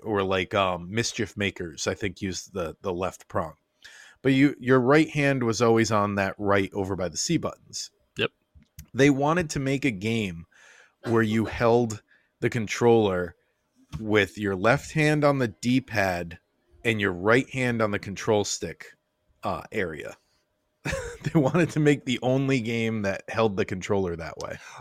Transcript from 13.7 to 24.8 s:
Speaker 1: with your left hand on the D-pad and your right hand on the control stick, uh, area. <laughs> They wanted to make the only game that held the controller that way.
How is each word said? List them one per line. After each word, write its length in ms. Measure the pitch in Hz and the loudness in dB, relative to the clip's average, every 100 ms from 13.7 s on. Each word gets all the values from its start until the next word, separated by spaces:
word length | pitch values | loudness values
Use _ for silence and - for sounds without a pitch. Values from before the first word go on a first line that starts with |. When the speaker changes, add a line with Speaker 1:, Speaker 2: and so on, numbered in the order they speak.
| _ _ - | _ _ -10
Speaker 1:
with 360 | 107 104 98 104 | 2 4 4 0
your 200 | 101 92 | -4 0
left 360 | 110 143 - | 2 2 0
hand 320 | 156 151 151 | 0 2 4
on 140 | 147 139 | 2 2
the 100 | 120 | -2
D-pad 920 | - 120 127 - 107 95 87 85 87 _ _ _ _ | -2 0 0 0 -2 0 -2 -6 -12 _ _ _ _
and 160 | 120 107 | -2 0
your 120 | 101 | 0
right 360 | 87 101 123 131 | 0 2 2 2
hand 300 | 131 123 117 | -4 -2 0
on 120 | 107 | 0
the 60 | 101 | -2
control 440 | 107 92 - 107 | -6 -6 0 0
stick, 420 | 98 - 87 78 - _ _ _ _ _ | 0 -6 -8 -12 -18 _ _ _ _ _
uh, 180 | 104 85 - | -8 -6 -6
area. 440 | 107 87 73 - - _ _ _ _ _ _ | -6 -6 -6 -12 -16 _ _ _ _ _ _
<laughs> 80 | - 523 - - | -8 -8 -8 -10
They 140 | - 165 | -2 2
wanted 320 | 131 170 160 | 2 2 0
to 100 | 156 | 2
make 240 | 147 147 | 2 2
the 140 | - 120 | 0 -2
only 380 | 127 131 135 135 | 0 0 2 0
game 420 | 110 117 113 110 | 0 -2 -2 -2
that 200 | 98 92 - | -2 -4 -6
held 280 | 107 113 98 | 0 0 0
the 80 | |
controller 500 | 98 95 85 101 92 82 | -4 -4 -2 -2 -2 -4
that 220 | 80 - | -10 -10
way. 180 | - - - - | -12 -12 -16 -20